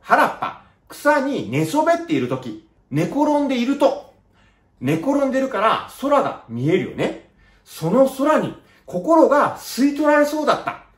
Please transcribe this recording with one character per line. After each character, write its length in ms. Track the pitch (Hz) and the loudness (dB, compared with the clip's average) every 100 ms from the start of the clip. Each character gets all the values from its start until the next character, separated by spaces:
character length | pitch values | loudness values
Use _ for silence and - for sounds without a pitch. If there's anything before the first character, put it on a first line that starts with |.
原 260 | - 254 277 | 0 2 2
っ 120 | - | -2
ぱ、 240 | 101 - - _ _ | -10 -10 -20 _ _
草 300 | - 285 294 | -4 0 0
に 320 | 269 226 - | 0 -6 -4
寝 160 | 135 160 | -4 -2
そ 180 | 294 | 0
べ 100 | 320 | 2
っ 20 | 339 | 0
て 140 | 330 | 0
い 80 | 139 | -2
る 80 | 123 | -2
時、 400 | 131 113 107 _ _ - | -6 -8 -14 _ _ -6
寝 180 | 143 175 | -4 -2
転 340 | 277 302 294 | 0 0 2
ん 80 | 277 | 0
で 100 | 247 | -2
い 60 | 240 | -2
る 140 | - | 2
と、 340 | 285 - - _ _ _ _ _ _ - | 2 0 -10 _ _ _ _ _ _ -8
寝 140 | 127 | -2
転 320 | 160 269 277 269 | -2 0 0 0
ん 60 | |
で 80 | 262 | 0
る 80 | 262 | -2
か 100 | 196 | 0
ら 320 | 220 151 - - | 0 0 -6 -6
空 220 | 277 277 | 0 2
が 220 | 175 - - | 0 -6 -10
見 200 | 117 143 | -4 0
え 60 | 190 | 0
る 140 | 117 | -2
よ 40 | - | -4
ね。 340 | 240 - - _ _ _ | -4 -6 -16 _ _ _
そ 260 | _ - 160 | _ -8 0
の 180 | 240 269 | 2 2
空 300 | - 294 285 | 2 0 0
に 160 | 175 - _ _ - | 0 -8 _ _ -10
心 420 | 180 302 330 277 | -6 2 6 6
が 280 | 294 190 - | 4 0 -4
吸 280 | - 226 285 | -10 0 0
い 100 | 285 | 2
取 80 | |
ら 160 | 294 294 | 2 4
れ 40 | |
そ 200 | 294 302 | 2 0
う 20 | 277 | 0
だ 80 | |
っ 100 | - | -2
た。 200 | - - - | -4 -10 -16